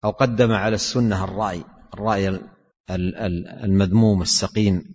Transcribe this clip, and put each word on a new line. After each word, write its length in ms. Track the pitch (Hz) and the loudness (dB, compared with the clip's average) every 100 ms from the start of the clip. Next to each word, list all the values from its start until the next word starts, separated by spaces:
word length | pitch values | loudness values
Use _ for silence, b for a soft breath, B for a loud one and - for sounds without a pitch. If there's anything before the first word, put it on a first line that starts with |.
أو 80 | 107 | -4
قدم 400 | 107 131 113 120 | 0 0 4 2
على 240 | 110 104 107 | 4 0 -2
السنة 480 | - 127 117 98 | -2 0 0 0
الرأي، 400 | 95 95 107 87 - - - | -2 -4 -4 -6 -12 -20 -20
الرأي 340 | 98 107 104 98 | -8 -2 0 0
ال-، 220 | 95 - _ _ _ - | -4 -8 _ _ _ -8
ال-، 260 | 92 90 - | -4 -4 -4
ال-، 320 | 107 87 87 - | -4 -4 -8 -8
المذموم 580 | 98 95 98 104 113 98 | 0 2 4 4 4 4
السقيم؟ 640 | 87 - 95 107 104 92 76 | 0 -2 -2 0 2 2 -4